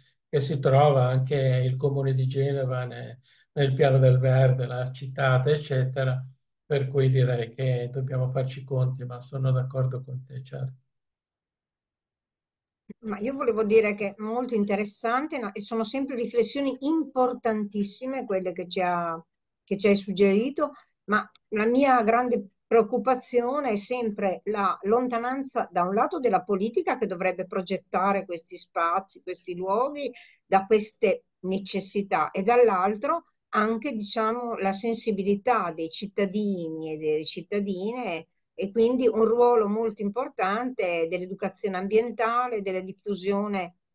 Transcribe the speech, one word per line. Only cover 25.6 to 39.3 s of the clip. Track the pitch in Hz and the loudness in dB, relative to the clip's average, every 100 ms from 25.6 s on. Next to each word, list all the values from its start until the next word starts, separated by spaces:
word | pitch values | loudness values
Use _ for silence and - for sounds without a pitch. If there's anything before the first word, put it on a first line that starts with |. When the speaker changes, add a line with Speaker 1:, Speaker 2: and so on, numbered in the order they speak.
| - | -2
Speaker 2:
da | 175 | 0
un | 180 | 0
lato, | 196 294 339 | 2 0 0
della | 247 185 | 0 0
politica | 175 196 220 233 339 262 | 0 -2 0 -2 -2 -2
che | 208 | -4
dovrebbe | 180 185 180 180 | -2 -2 -2 -6
progettare | 196 180 185 - 190 190 196 190 | -6 -4 -6 -4 -2 0 0 -4
questi | 175 - 175 | -10 -10 -16
spazi, | - 180 170 180 190 - | -8 -2 0 0 -4 -10
questi | - 180 - | -10 -10 -10
luoghi, | 175 185 202 269 294 277 - - _ | -6 -2 0 0 -4 -8 -10 -18 _
da | _ 190 196 | _ 0 4
queste | 214 208 - 208 175 - _ | 2 2 0 0 0 -6 _
necessità, | 185 190 196 196 - 202 196 175 151 | -6 -4 -4 -6 -4 -6 -2 0 0
e | - | 0
dall'altro | 196 240 233 190 190 208 277 339 - _ _ | 2 6 6 4 0 -2 -2 -2 -4 _ _
anche, | 214 214 226 294 | 0 0 0 -4
diciamo, | 226 202 233 220 240 240 226 | -6 -4 -2 -2 -2 -6 -4
la | 190 | -2
sensibilità | 196 233 226 233 196 196 202 254 226 180 | -2 -2 -2 -2 -2 0 0 2 0 0
dei | 160 165 | -4 -8
cittadini | - 202 - 196 202 208 185 165 160 160 | -8 -8 -4 -2 -2 -2 -2 -4 -6 -8
e | 156 | -4
delle | 156 151 | -2 -2
cittadine | 156 - 165 208 202 185 202 247 226 165 - _ _ - | -2 -10 -6 -4 -4 -4 -4 -4 -6 -6 -10 _ _ -8
e | 196 | -4
quindi | 214 226 254 247 | 2 4 4 2
un | 214 | 4
ruolo | 220 | 4